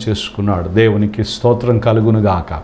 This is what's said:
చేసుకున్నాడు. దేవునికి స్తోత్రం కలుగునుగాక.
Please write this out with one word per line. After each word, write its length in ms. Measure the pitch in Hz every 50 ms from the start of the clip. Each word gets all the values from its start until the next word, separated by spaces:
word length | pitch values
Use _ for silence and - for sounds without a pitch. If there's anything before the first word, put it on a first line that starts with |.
| - 113
చేసుకున్నాడు. 600 | 107 - - - - - 101 101 98 87 87 85
దేవునికి 560 | 90 110 113 113 104 104 104 101 - - 107
స్తోత్రం 540 | - - - - 120 120 120 123 120 120 107
కలుగునుగాక. 840 | - 117 110 113 107 117 110 107 104 101 92 87 80 - - -